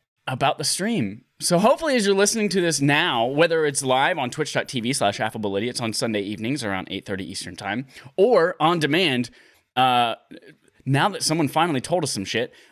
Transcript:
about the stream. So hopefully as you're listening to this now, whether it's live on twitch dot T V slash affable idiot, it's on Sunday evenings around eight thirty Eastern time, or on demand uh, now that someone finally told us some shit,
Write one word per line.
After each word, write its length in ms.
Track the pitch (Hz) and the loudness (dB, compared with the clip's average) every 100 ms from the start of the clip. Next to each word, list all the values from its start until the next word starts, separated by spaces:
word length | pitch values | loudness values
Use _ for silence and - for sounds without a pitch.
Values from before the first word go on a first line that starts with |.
| _ _ - | _ _ -10
about 320 | 127 139 147 | -2 0 0
the 40 | |
stream. 600 | 147 - 202 220 101 110 _ _ | -4 -2 -2 -2 -2 -6 _ _
So 180 | - 170 | 0 4
hopefully 380 | 220 311 320 254 | 4 4 2 0
as 100 | 202 | 2
you're 80 | |
listening 360 | 196 202 226 208 | 2 2 2 0
to 120 | 190 | 0
this 200 | 170 143 | 0 2
now, 440 | 143 147 175 123 120 | 2 2 2 0 0
whether 400 | 143 170 165 151 | 2 2 2 0
it's 160 | 139 | 0
live 380 | 135 127 151 175 | 0 2 2 0
on 100 | 123 | -4
twitch 240 | - 147 | -4 -4
dot 140 | 127 - | -4 -4
T 120 | 127 | -4
V 140 | 113 | -4
slash 260 | 143 104 104 | 0 0 0
affable 360 | 110 113 107 98 | -4 -4 -4 -2
idiot, 160 | 120 | -4
it's 100 | 127 | -4
on 100 | 113 | -6
Sunday 300 | 104 117 107 | -4 -2 -2
evenings 420 | 101 107 113 147 | -4 -6 -6 -4
around 240 | 110 95 - | -4 -6 -6
eight 160 | 95 - | -10 -8
thirty 200 | 95 82 | -8 -8
Eastern 280 | 92 92 90 | -10 -12 -10
time, 320 | 101 107 135 - - - | -6 -6 -8 -16 -12 2
or 400 | 220 214 170 - | 4 6 4 2
on 180 | 156 175 | 2 2
demand 540 | 147 160 175 123 123 - - _ _ 127 | 2 2 2 0 -4 -10 -20 _ _ 0
uh, 360 | 127 123 120 - _ - - _ _ _ - | 4 4 2 -2 _ -20 -20 _ _ _ -2
now 220 | 139 190 | 2 2
that 140 | 185 | 0
someone 240 | - 160 139 | -2 0 0
finally 340 | 156 170 135 | 0 0 0
told 220 | - 175 | -2 -2
us 80 | 143 | -2
some 140 | 107 95 | -4 -4
shit, 280 | 113 127 - - | -4 -4 -8 -20